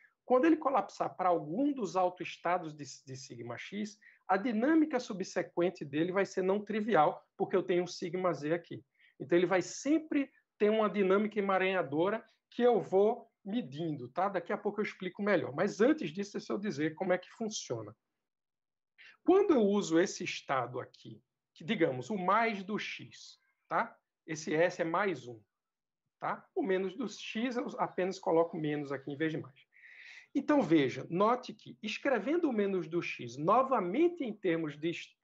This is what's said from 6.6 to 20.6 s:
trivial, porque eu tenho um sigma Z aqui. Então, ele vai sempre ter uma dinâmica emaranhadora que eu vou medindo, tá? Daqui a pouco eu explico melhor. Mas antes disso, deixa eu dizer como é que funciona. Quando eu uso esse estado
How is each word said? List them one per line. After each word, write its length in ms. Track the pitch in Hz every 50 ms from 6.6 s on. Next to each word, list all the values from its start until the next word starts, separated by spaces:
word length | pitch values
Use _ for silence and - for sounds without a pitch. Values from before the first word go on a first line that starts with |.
| 208
trivial, 600 | - 208 220 208 233 196 156 151 180 - - - _ _
porque 180 | - 190 190 202
eu 80 | 185
tenho 220 | 180 - 180 175 180
um 20 |
sigma 460 | 175 - - 185 170 160 185 180 180 160
Z 180 | 135 143 151
aqui. 320 | 170 170 - - - 110 - _ _ _ _ _ _ -
Então, 180 | 156 - 175 175
ele 80 | 180
vai 160 | 170 196 180
sempre 640 | 170 - - - - 277 311 311 311 - 302 285 269 - _ _ _ _ _ -
ter 120 | 214 208
uma 200 | 220 220 214 202
dinâmica 480 | 180 208 190 185 190 208 214 214 214 214
emaranhadora 840 | 196 196 190 185 185 190 190 185 160 131 143 156 175 202 220 226 - _ _ _ _ _
que 120 | - -
eu 180 | 240 240 233 185
vou 500 | 151 - 185 190 202 220 240 - - - _ _ _
medindo, 640 | 190 214 247 185 135 135 151 170 160 147 123 123 123
tá? 200 | - 175 185 202
Daqui 240 | 185 175 175 -
a 60 | 214 214
pouco 220 | - 208 208 214
eu 40 | 196
explico 380 | - - - 185 180 - -
melhor. 320 | 202 208 196 160 - - 131
Mas 260 | 151 196 202 - 180
antes 300 | 220 277 302 311 208 147
disso, 220 | 156 202 202 202
deixa 200 | - 190 - -
eu 60 | - 202
dizer 360 | 202 202 147 139 156 160 156
como 180 | - 190 180
é 60 | 185 180
que 120 | - -
funciona. 640 | - - 226 214 214 - - - 123 113 107 104 - _ _ _ _ _ _ _ _ _ _ _ _ _ _ _ _ _ _ _ _ _ - - - _
Quando 300 | _ 311 359 403 415 403
eu 80 | 311 240
uso 400 | 208 196 202 202 175 160 160 165
esse 240 | 190 202 - - 175
estado 560 | - - - - - 139 131